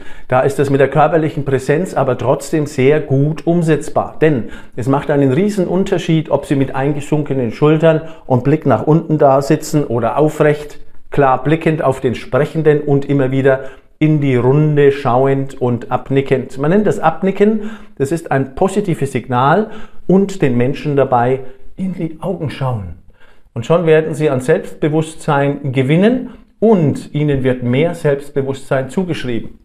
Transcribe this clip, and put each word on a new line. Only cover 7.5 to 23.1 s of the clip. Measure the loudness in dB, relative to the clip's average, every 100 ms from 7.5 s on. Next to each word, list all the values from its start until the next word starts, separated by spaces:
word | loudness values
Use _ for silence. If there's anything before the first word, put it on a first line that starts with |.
Schultern | 0 2 4 4 2 -2 -12 -2
und | 0
Blick | 2 0 2
nach | 0 2
unten | 0 2 2
da | 4 4
sitzen | 2 0 0 -2
oder | 0 -2 -2 0
aufrecht, | 0 2 0 0 -6 -14 -12 -12 -4
klar | 2 2 2
blickend | 0 0 0 0
auf | 0 0
den | -2
Sprechenden | -4 -2 -2 -2 0 2 2
und | 2 0
immer | 2 0 0
wieder | 2 2 2 -2 -16 -18 -2
in | 2 2
die | 2
Runde | 2 4 4 4 4 4
schauend | 4 2 2 2 0 -4 -4
und | -2 -2 -4
abnickend. | -6 -2 -2 0 0 -2 -4
Man | 0
nennt | 2 2
das | 0
Abnicken, | 0 0 2 4 4 2 -2 -12 -14 -6
das | -2
ist | -2 -2
ein | -2 -2
positives | -2 0 0 -2 -2 -2
Signal | -4 -2 0 2 2 0 -6 -10 -6 2
und | 2 2 0
den | 0 2
Menschen | 0 -2 -2 0
dabei | 2 2 2 0 -4 -10 -12 -8
in | -6
die | -4 -8 -6
Augen | -8 -6 -6
schauen. | -4 -4 -4 -6 -14 -20